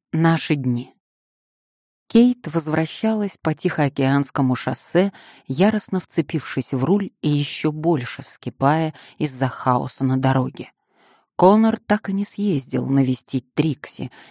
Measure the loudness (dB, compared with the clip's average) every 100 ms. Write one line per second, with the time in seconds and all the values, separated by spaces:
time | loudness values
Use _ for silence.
0 | _ 0 2 2 0 -2 0 -2 -4 _
1 | _ _ _ _ _ _ _ _ _ _
2 | 2 6 6 4 -2 -4 0 0 -2 -2
3 | -2 -2 -4 -4 -4 -2 -2 0 0 2
4 | 2 2 0 0 0 0 -2 -6 -2 0
5 | 0 -2 -20 -16 -6 2 2 2 -2 -6
6 | -4 -4 -2 -4 -6 -6 -4 -2 2 2
7 | 0 _ -2 0 -2 -2 -4 -2 0 0
8 | -2 -10 -12 -10 -10 -2 0 2 0 -6
9 | -14 -6 -4 -2 -4 -2 0 0 0 -2
10 | 0 2 2 2 0 -6 -16 _ _ _
11 | _ _ _ 4 6 6 4 0 -2 -2
12 | -2 -4 -4 -4 -2 -2 -2 -4 0 2
13 | 2 0 -2 -6 -4 -2 -2 -2 -6 -10
14 | -10 -14 -14